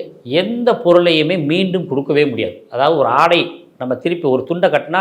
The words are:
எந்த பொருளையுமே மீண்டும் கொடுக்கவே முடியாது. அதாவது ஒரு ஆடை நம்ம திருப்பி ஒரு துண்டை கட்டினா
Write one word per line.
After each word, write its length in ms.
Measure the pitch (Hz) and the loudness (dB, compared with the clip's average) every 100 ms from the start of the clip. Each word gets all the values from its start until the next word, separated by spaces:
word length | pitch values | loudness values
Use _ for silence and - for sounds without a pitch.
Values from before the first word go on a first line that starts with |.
| - - | -10 -16
எந்த 500 | 120 151 208 240 240 214 | -4 -2 -2 -2 0 0
பொருளையுமே 600 | 170 175 175 156 156 185 | 4 4 4 2 0 -2
மீண்டும் 440 | 143 175 190 185 165 | -2 -2 -2 -4 -4
கொடுக்கவே 380 | 139 139 147 143 | -4 0 0 0
முடியாது. 400 | 113 104 - - | -2 -6 -8 -10
அதாவது 280 | 123 143 160 | -2 0 2
ஒரு 100 | 120 | 2
ஆடை 600 | 131 165 170 - - - _ | 2 4 2 0 -8 -20 _
நம்ம 160 | 127 | -8
திருப்பி 340 | 123 170 175 143 | -4 -4 -2 0
ஒரு 160 | 131 | -2
துண்டை 260 | - 175 185 | -2 -2 0
கட்டினா 300 | 147 147 180 | 0 -2 -2